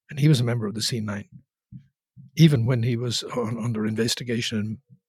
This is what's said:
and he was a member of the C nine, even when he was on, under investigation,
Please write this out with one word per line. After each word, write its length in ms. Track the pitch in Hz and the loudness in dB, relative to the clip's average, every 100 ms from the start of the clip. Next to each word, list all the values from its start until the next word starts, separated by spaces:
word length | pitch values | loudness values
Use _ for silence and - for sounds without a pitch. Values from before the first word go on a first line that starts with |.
| - | -12
and 100 | 147 | 2
he 80 | 147 | 4
was 120 | 131 | 4
a 40 | |
member 240 | 120 120 107 | 2 -2 -4
of 60 | |
the 80 | 107 | -4
C 180 | - 120 | -4 -4
nine, 300 | 104 101 - - _ _ _ - - _ _ - - - | -4 -8 -10 -20 _ _ _ -20 -20 _ _ -20 -6 6
even 300 | 160 139 117 | 6 6 2
when 180 | 127 | 0
he 140 | 117 117 | 0 -2
was 260 | 123 110 | -2 -6
on, 400 | - - 110 117 | -6 -6 -4 -4
under 220 | 120 110 107 | -4 -2 -2
investigation, 960 | 110 117 - 123 117 - 110 104 110 _ - | 0 -2 -2 -4 -4 -2 -4 -4 -8 _ -20